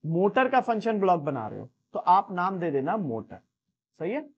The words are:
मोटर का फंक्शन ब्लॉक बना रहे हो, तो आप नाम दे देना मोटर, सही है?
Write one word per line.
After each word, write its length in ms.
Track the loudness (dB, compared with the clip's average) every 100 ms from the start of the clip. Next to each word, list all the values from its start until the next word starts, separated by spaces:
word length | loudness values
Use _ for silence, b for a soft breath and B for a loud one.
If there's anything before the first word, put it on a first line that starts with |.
| -2
मोटर 420 | 0 2 2 4
का 120 | 2
फंक्शन 400 | 2 -2 0 2
ब्लॉक 200 | 2 2
बना 280 | 0 -6 -8
रहे 120 | -10
हो, 100 | -14 _ _
तो 60 | -6
आप 340 | 4 4 4
नाम 260 | -2 -2 -2
दे 120 | -2
देना 260 | 0 -2 -2
मोटर, 400 | -4 -6 -8 -18 _ _ _ _ _ _
सही 140 | -6
है? 180 | -6 -8